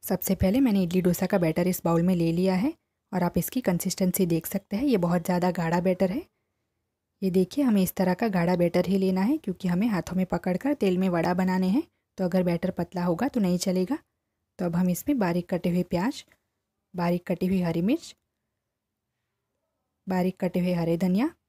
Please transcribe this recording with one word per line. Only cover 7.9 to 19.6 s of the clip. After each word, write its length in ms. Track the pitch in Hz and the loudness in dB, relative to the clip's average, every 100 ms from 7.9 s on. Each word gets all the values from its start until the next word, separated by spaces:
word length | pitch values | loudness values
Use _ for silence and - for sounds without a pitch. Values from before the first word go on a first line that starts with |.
| - | 0
तरह 180 | 185 | 0
का 140 | 180 240 | 0 0
गाढ़ा 260 | 190 175 180 | 0 0 2
बैटर 300 | 175 175 180 | 2 2 0
ही 120 | 196 | 2
लेना 240 | 190 185 | 2 2
है, 160 | 196 302 | 0 0
क्योंकि 300 | - 180 180 | -4 -4 -2
हमें 200 | 175 233 | 0 0
हाथों 280 | 190 - 180 | -2 -2 -4
में 100 | 185 | -2
पकड़कर 480 | 175 - 180 277 294 | -2 -2 -2 -2 0
तेल 220 | 202 180 | 0 2
में 100 | 190 | 0
वड़ा 240 | 175 160 180 | 0 0 0
बनाने 320 | 185 185 185 | 0 0 2
हैं, 160 | 214 - _ _ - | 0 -2 _ _ -4
तो 60 | |
अगर 200 | 185 185 | -2 0
बैटर 280 | 180 170 180 | 0 0 -2
पतला 320 | - 170 180 180 | -4 -6 -4 -2
होगा 220 | 170 247 | 0 -2
तो 120 | 254 | 0
नहीं 180 | 190 180 | 0 0
चलेगा। 380 | 196 185 185 294 _ _ _ _ _ - | 0 -2 -2 -4 _ _ _ _ _ -8
तो 60 | 175 | -4
अब 100 | 170 | 0
हम 140 | 180 | 0
इसमें 280 | 175 - 285 | 0 -2 0
बारीक 300 | 185 175 175 | 0 0 -2
कटे 200 | 180 180 | -4 0
हुए 140 | 175 175 | -2 0
प्याज, 400 | 175 202 - - _ _ _ _ _ _ | -2 -2 -4 -14 _ _ _ _ _ _
बारीक 320 | 175 175 175 - | -4 -2 -2 -2
कटी 200 | 175 185 | -4 0
हुई 140 | 190 | 0
हरी 200 | 175 165 | 0 0
मिर्च, 320 | 180 311 - - _ _ _ _ _ _ _ _ _ _ _ _ _ _ | 0 -2 -4 -20 _ _ _ _ _ _ _ _ _ _ _ _ _ _